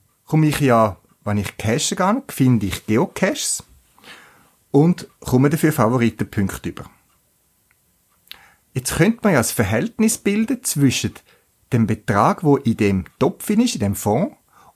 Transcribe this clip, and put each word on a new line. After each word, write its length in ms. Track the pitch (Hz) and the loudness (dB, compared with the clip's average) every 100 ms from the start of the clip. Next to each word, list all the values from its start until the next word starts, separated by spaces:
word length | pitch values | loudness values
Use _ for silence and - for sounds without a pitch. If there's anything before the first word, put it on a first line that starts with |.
| _ _ - | _ _ -2
komme 220 | 156 156 | 2 2
ich 120 | 139 | 2
ja, 380 | 139 117 110 92 _ _ | 2 4 2 -2 _ _
wenn 140 | - 104 | -4 -4
ich 180 | 98 - | -4 -6
cashen 400 | 104 127 - 196 | -2 -2 -2 -2
gehe, 260 | 190 254 - | 0 -2 -4
finde 380 | - 131 117 98 | 0 2 2 0
ich 200 | - - | -6 -2
Geocaches 800 | 110 185 - 190 285 - - - _ _ _ - - - _ _ _ _ | 0 0 -2 -4 -4 -6 -8 -10 _ _ _ -20 -20 -20 _ _ _ _
und 380 | 139 160 175 - _ | 2 2 0 -6 _
komme 280 | - 127 139 | -2 2 2
dafür 240 | 151 156 | 2 0
Favoritenpunkte 960 | 139 113 127 117 - - - 95 - 87 | 2 0 2 0 -2 -6 -4 -4 -4 -12
über. 220 | - - _ _ _ _ _ _ _ _ _ _ _ _ _ - - _ _ _ | -12 -16 _ _ _ _ _ _ _ _ _ _ _ _ _ -20 -20 _ _ _
Jetzt 220 | 131 - - | -10 -4 0
könnte 240 | 185 233 | 0 2
man 100 | 214 | 2
ja 80 | 143 | 2
das 100 | 113 | 0
Verhältnis 680 | - 98 110 233 - 220 - | -2 0 -2 -4 -2 -2 0
bilden 440 | 202 208 220 269 | -2 -2 -2 -4
zwischen 520 | - 147 139 - 98 - _ _ _ _ - | -4 0 2 0 -4 -8 _ _ _ _ -4
dem 140 | 123 107 | 0 0
Betrag, 580 | 107 - 101 131 202 | -2 -2 2 2 2
wo 140 | 156 139 | 2 2
in 180 | 120 101 | 2 0
dem 280 | 104 95 - - | 0 0 -4 -2
Topf 300 | - - - | -2 -2 -2
ist, 260 | 208 240 | 0 0
in 60 | - | 0
dem 140 | - | -4
Fonds, 420 | 101 208 139 247 - _ _ _ | -2 -2 -2 -2 -8 _ _ _